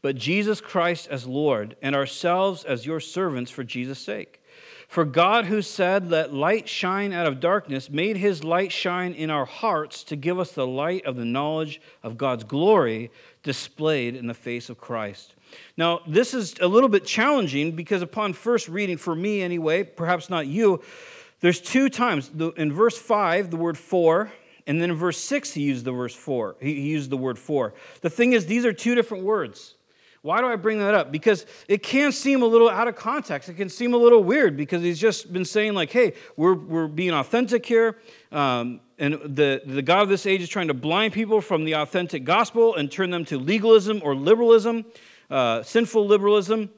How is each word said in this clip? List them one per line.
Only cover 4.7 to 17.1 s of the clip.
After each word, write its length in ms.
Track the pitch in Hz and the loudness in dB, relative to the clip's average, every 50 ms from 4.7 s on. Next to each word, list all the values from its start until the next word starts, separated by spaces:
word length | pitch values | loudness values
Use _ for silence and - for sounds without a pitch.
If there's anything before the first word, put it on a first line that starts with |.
| - - - | -20 -20 -20
For 160 | _ - 170 160 | _ -2 -2 -2
God, 420 | 147 127 160 170 190 214 233 214 | 2 2 2 2 4 2 2 2
who 180 | 175 214 208 185 | 0 -2 -2 -2
said, 480 | - - - 180 180 190 202 185 170 | -4 -2 -2 0 2 2 0 0 0
"Let 200 | 165 160 160 135 | 0 0 0 -2
light 380 | 147 139 147 175 214 220 - - | -2 -2 0 0 0 0 -2 -8
shine 420 | - - 196 180 190 196 202 202 | -8 -4 -2 -2 -2 -2 -2 -4
out 140 | 185 175 170 | -2 0 -2
of 140 | 156 135 131 | -2 -2 0
darkness," 500 | 139 170 190 208 - - 139 135 - - | 0 0 0 0 -2 -4 -8 -8 -8 -6
made 280 | 143 151 175 214 220 | -4 -2 -2 -2 -2
his 260 | 185 190 202 185 156 156 | 0 0 -2 -2 -2 -4
light 280 | 160 165 180 196 180 | -2 0 0 0 -2
shine 420 | - - - 185 175 180 180 185 170 | -6 -4 -4 -4 -2 -2 -4 -6 -6
in 180 | 147 160 156 | -6 -4 -4
our 140 | 156 147 131 | -2 -2 -4
hearts 580 | - - - - 220 185 156 151 151 - - - | -4 -6 -4 -2 -2 -2 -2 -4 -6 -12 -20 -12
to 120 | - 156 | -12 -12
give 220 | 147 135 175 180 | -6 -4 -4 -2
us 140 | 180 180 175 | -2 -4 -6
the 160 | - 151 131 | -4 -6 -4
light 380 | 127 131 135 147 165 185 185 - | -4 -4 -4 -4 -4 -4 -4 -6
of 80 | 143 127 | -8 -8
the 100 | 123 117 | -6 -6
knowledge 560 | 117 120 135 147 151 156 156 160 151 143 - _ - _ _ - | -4 -2 -2 -2 -2 -4 -4 -6 -8 -10 -18 _ -20 _ _ -14
of 160 | 117 120 117 | -14 -8 -4
God's 240 | 139 135 127 113 107 | -4 -4 -4 -4 -6
glory 680 | 104 - 143 165 202 220 190 143 117 110 110 120 113 _ - - - _ _ | -6 -2 0 4 4 6 6 4 2 -2 -4 -8 -12 _ -20 -20 -20 _ _
displayed 760 | _ 147 131 - - - _ - 151 156 156 139 120 120 120 | _ -8 -8 -8 -8 -14 _ -4 -2 0 0 0 -2 -4 -6
in 120 | 131 120 | -8 -8
the 80 | 117 117 | -10 -10
face 340 | - - 123 120 123 - - | -10 -10 -10 -10 -10 -10 -14
of 80 | 117 | -18
Christ. 560 | _ - - 123 113 107 101 95 - - _ _ _ _ _ - - - - _ | _ -12 -10 -8 -8 -8 -8 -12 -16 -20 _ _ _ _ _ -20 -20 -20 -18 _
Now, 260 | - 165 170 170 170 - | -2 0 0 0 -2 -6
this 300 | 165 151 208 254 247 262 | 2 2 2 2 2 -2
is 180 | 254 208 165 - - | -6 -6 -6 -4 -2
a 60 | 180 | 0
little 220 | 180 196 233 269 254 | 4 6 6 6 6
bit 140 | 202 190 - | 4 2 0
challenging 680 | - | 0